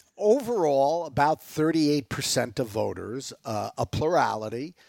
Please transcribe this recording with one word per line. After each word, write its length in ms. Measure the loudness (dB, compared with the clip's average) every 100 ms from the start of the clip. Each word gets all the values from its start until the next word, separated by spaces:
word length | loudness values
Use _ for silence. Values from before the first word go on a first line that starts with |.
| _ -2
overall, 880 | 2 2 2 0 2 4 4 0 -2
about 360 | 2 2 2
thirty-eight 640 | -4 0 2 4 4 2 -2
percent 520 | -6 -2 -2 -2 -4
of 80 | -6
voters, 640 | -2 -4 -4 -10 -10 -12 -14
uh, 260 | -8 -6 -6 -6
a 80 | -4
plurality, 880 | -2 0 2 2 0 -6 -8 -10 -14